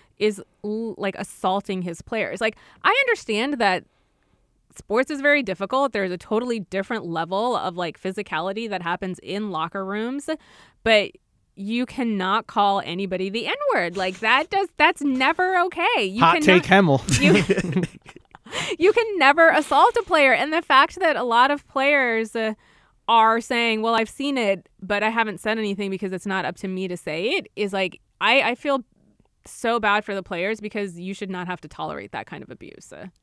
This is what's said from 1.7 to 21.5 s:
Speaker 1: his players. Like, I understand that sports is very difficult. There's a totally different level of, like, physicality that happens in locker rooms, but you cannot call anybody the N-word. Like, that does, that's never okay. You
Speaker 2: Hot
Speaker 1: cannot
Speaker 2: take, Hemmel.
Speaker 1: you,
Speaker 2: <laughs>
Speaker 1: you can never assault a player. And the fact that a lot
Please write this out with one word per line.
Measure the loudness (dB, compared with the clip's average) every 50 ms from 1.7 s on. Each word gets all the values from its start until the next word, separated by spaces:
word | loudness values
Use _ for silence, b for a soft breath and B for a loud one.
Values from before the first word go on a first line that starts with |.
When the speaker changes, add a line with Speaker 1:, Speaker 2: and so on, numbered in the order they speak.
| -6 -6 -6
Speaker 1:
his | -6 -8 -10
players. | -10 -8 -6 -4 -4 -4 -4 -4
Like, | -4 -4 -4 b b b b b 0
I | 2 2 2 2 0
understand | 0 -2 -2 -4 -2 -2 -2 -2 -2 0
that | 0 0 0 0 -4 _ _ _ _ _ _ _ _ _ _ _ _ _ _ _ _ _ _
sports | -20 -8 -4 -2 -2 -2 -2
is | -4 -2
very | 0 2 2 2
difficult. | 0 -2 -6 -6 -6 -2 0 0 0 0 0
There's | -2 -4 -4
a | -4 -8
totally | -6 -4 -2 -2 -2 -2 -4 -6
different | -6 -6 -6 -6 -4 -4 -6 -6 -6
level | -4 -4 -4 -4 -2 -2 -2 0 0 -2
of, | -2 -4 -4 -4 -4
like, | -6 -6 -6 -8
physicality | -8 -8 -6 -6 -6 -6 -4 -4 -4 -4 -6 -6 -6 -6
that | -6 -6
happens | -4 -4 -4 -4 -4 -6 -8 -8
in | -10 -8 -8 -6 -6 -6
locker | -6 -6 -6 -6 -6 -6 -6
rooms, | -6 -6 -6 -6 -6 -6 -6 -6 -6 -8 -8 b b b b b b b b 2
but | 4 4 4 4 0 -4 _ _ _ _ _ _ _ _ -12
you | -8 -4 -4 -4 -4
cannot | -4 -4 -4 -4 -2 -2 -2 0 0 -2 -2 -2 -2
call | 0 2 2 2 2 0 -2
anybody | -4 -6 -6 -6 -4 -4 -4 -4 -4
the | -4 -4 -4
N-word. | -4 -4 -2 -2 0 0 0 0 -2 -2 -4
Like, | -4 -4 -4 -2
that | 0 2 2 2 2 0
does, | -2 -2 -2 -2 _ 2
that's | 2 2 2 2
never | -2 -2 0 2 2 2 2 2 0 2 2 2 0
okay. | 0 -2 -2 -2 0 0 0 -2
You | -2 0 4
Speaker 2:
Hot | 4 4 4 6
Speaker 1:
cannot | 6
Speaker 2:
take, | 6 6 6 6
Hemmel. | 6 6 6 6 6 4 2 2 0 0 2
Speaker 1:
you, | 4 6 6 6 4 2 0 -2 -2 -2 -2 -2 -2 -4 -6 -14 -20 -20 -20 -20 -20 _ -20 -20 B B B B B B -2 2
Speaker 2:
<laughs> |
Speaker 1:
you | 4 4 4
can | 4 2 0 2 4
never | 6 6 8 8 6 6
assault | 6 4 2 2 4 6 6 6 4 2
a | 0
player. | 2 4 4 6 6 4
And | 4 2 0 -2
the | -2
fact | 0 4 6 6 6 6 2 0
that | 0 0 0 0
a | 0
lot | 2 4 4 4 4